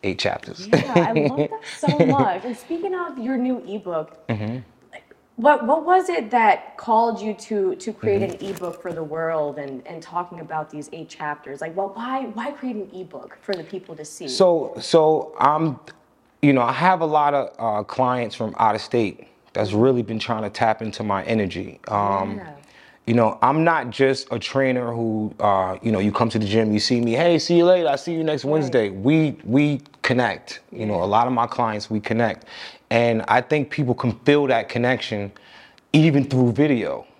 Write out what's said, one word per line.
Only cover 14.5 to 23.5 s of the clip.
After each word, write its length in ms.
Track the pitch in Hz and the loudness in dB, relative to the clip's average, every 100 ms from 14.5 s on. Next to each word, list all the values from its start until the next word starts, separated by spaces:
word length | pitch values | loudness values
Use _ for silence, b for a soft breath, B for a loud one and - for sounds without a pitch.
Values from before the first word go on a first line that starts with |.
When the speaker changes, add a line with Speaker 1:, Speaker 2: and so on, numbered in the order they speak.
| 170 131 - | 4 -2 -8
Speaker 1:
so 540 | - 165 156 156 - - | 2 6 6 4 -2 2
I'm, 400 | 143 151 160 127 - - _ _ _ _ | 2 4 0 -2 -14 -20 _ _ _ _
you 100 | 143 | 4
know, 80 | 135 | 4
I 100 | 120 | 2
have 300 | 127 180 185 | 2 2 4
a 40 | 160 | 2
lot 280 | 151 147 | 2 2
of, 220 | 143 120 - | 2 -2 -4
uh, 240 | 113 107 | -2 -2
clients 520 | 104 - 127 127 113 - | -4 0 0 0 -4 -4
from 200 | 110 - | -6 2
out 160 | 113 107 | 2 2
of 60 | |
state 460 | - 120 104 - - _ _ | 0 0 0 -4 -20 _ _
that's 180 | - 104 | -4 0
Speaker 2:
Mm-hmm. 80 | 104 | 4
Speaker 1:
really 220 | 127 123 | 4 2
been 160 | 110 113 | -2 -6
trying 240 | - 110 | -4 -4
to 60 | 107 | -6
tap 300 | 104 113 107 | -2 0 0
into 220 | 110 - | -6 -6
my 200 | 107 98 | -4 -2
energy. 560 | - 110 98 113 95 - - | 0 -2 0 -4 -10 -14 -6
Um, 500 | 104 101 98 98 202 | -2 0 0 -2 -8
Speaker 2:
Yeah. 160 | 180 - _ b b b - | -14 -18 _ b b b 0
Speaker 1:
you 60 | 117 | 4
know, 220 | 110 - | 4 4
I'm 220 | 123 | 2